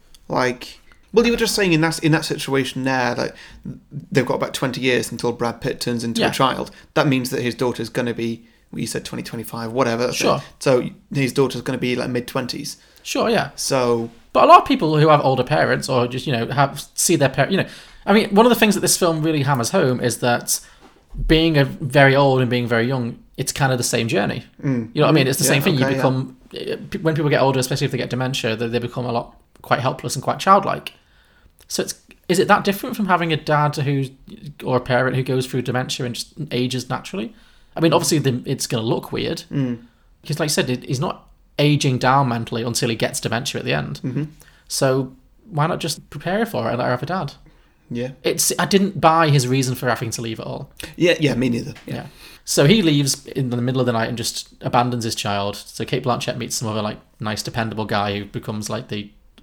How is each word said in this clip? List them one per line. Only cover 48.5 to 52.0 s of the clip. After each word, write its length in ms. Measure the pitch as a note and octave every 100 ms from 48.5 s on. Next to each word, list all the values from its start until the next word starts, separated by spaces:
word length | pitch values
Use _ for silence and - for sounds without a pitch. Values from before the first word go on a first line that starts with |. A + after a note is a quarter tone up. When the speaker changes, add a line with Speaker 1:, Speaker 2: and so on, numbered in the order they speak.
| -
Speaker 2:
I 60 | F3
didn't 340 | G3 G3 C#3+
buy 280 | E3 E3 D#3
his 180 | C#3 B2
reason 300 | C3 B2+ A#2+
for 120 | B2+
having 220 | A2+ A2+
to 100 | A#2
leave 180 | A2+ A2
at 60 | -
all. 260 | B2+ C#3 - - -
Speaker 1:
Yeah, 180 | F3 D#3+
yeah, 140 | D3 A#2+
me 120 | B2+
neither. 240 | A#2 - - -
Yeah. 80 |
Speaker 2:
Yeah. 120 | B2+